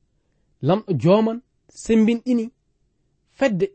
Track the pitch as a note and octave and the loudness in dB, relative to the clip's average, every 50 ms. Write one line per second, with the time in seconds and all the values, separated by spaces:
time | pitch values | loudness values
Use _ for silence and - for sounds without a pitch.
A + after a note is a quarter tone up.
0 | _ _ _ _ _ _ _ _ _ _ _ _ - C3+ F#3 A3 - - F3 B2 | _ _ _ _ _ _ _ _ _ _ _ _ -2 -2 -2 -2 -2 -4 -4 0
1 | G#2 E3 G3 G#3+ A3 A3+ A3+ A#3+ - _ _ _ _ _ _ - - - A3+ A3 | 2 2 2 2 2 0 -4 -6 -12 _ _ _ _ _ _ -10 -4 0 2 4
2 | A3 A3 A#3 A#3 - B3 B3 A#3 A3 A#3+ - _ _ _ _ _ _ _ _ _ | 4 2 2 0 -2 -2 -2 -2 -4 -6 -12 _ _ _ _ _ _ _ _ _
3 | _ _ _ _ _ _ _ - C4+ C4+ G#3 E3+ G3 - | _ _ _ _ _ _ _ -2 -2 -2 0 -2 -4 -4